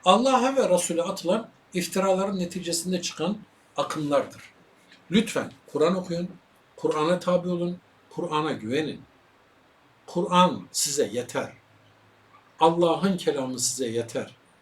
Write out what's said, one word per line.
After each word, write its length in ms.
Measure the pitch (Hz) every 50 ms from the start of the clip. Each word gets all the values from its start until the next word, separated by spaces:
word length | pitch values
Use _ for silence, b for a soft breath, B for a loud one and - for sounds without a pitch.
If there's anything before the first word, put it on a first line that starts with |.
| b
Allah'a 520 | 180 202 226 254 269 262 226 247 269 269
ve 120 | 262 208 180
Resul'e 340 | 180 175 - - 165 165
atılan 460 | 170 196 185 - - 170 208 226 - - - _ _ _ -
iftiraların 640 | 180 175 - - 190 190 196 185 190 196 202 196 185
neticesinde 640 | 175 170 - 180 165 170 170 165 - 180 180 170
çıkan 360 | - - - - 160 190 214 - - _ _ _ _ _ -
akımlardır. 680 | 147 139 - - 156 147 143 143 131 107 - - - - - _ _ _ _ _ b b b b b b -
Lütfen 420 | 170 226 226 - - 139 - - - - _ -
Kur'an 240 | - 139 156 175 190
okuyun, 320 | 185 - 175 170 170 180 180 - - _ _ _ _ _ _ -
Kur'an'a 420 | - - 156 156 151 151 170 180 175
tabi 300 | - 180 180 175 170 180
olun, 300 | 175 170 175 175 180 - _ _ _ _ _ -
Kur'an'a 420 | - 160 170 151 151 151 156 151
güvenin. 500 | 120 104 107 110 131 156 156 123 90 - - - _ _ _ _ _ _ _ _ _ _ _ _ _ _ _ _ _ _ -
Kur'an 640 | - - 175 196 - 180 180 180 160 117 98 90 -
size 380 | - - - 147 139 143 120 98
yeter. 400 | 107 123 120 - - 135 110 - - - _ _ _ _ _ _ _ _ _ _ _ _ _ _ _ - _ _ _ -
Allah'ın 560 | 156 170 170 175 175 165 160 160 180 196 185
kelamı 440 | 175 - 160 139 139 127 127 127 -
size 280 | - - 123 127 127 113
yeter. 460 | 113 117 117 113 - 127 104 - - _ _ _ _ _